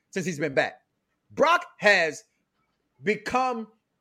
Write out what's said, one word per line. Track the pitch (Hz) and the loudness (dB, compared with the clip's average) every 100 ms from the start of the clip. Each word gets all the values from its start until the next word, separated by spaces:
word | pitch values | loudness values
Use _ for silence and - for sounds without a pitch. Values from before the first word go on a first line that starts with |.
| _ | _
since | 190 | -8
he's | 175 147 | -6 -4
been | 156 | -2
back. | 139 120 - _ _ _ _ _ | 0 -2 -6 _ _ _ _ _
Brock | 104 294 349 - _ | 0 2 2 -2 _
has | 196 196 160 143 _ _ _ _ _ _ _ _ | 2 4 2 -4 _ _ _ _ _ _ _ _
become | 143 214 - 247 262 233 220 _ _ _ | -4 -4 -2 -2 -2 -4 -10 _ _ _